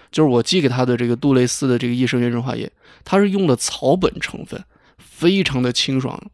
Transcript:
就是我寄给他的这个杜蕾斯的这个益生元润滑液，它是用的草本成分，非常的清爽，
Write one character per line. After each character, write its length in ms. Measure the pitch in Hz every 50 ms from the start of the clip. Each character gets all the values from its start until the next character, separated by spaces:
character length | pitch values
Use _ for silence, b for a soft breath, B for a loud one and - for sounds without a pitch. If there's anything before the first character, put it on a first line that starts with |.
| b b
就 100 | - 160
是 80 | 156 139
我 140 | 123 120 113
寄 160 | - 180 185
给 80 | 147
他 180 | 127 120 131 123
的 120 | 127 123
这 100 | 117 123
个 80 | 120 120
杜 180 | 120 - 143 135
蕾 140 | 127 123
斯 220 | 120 - - 143 131
的 80 | 123
这 100 | 117 123
个 60 | 120 120
益 120 | 123 127
生 140 | 120 135 123
元 100 | 120 120
润 140 | 120 117 120
滑 120 | 131 117
液， 140 | 113 110 - _ b b b b b b
它 120 | - 185
是 120 | 196 208 202
用 180 | 190 196 190
的 80 | 156 123
草 400 | - - - - - - 127 160
本 160 | 185 - - - -
成 260 | - - - - 156
分， 160 | - - - - b b b b b b
非 440 | b - - - - 156 175 196 196
常 220 | 180 - 139 127 123
的 80 | 123
清 300 | 123 - - - 135 131
爽， 200 | 127 123 - - - -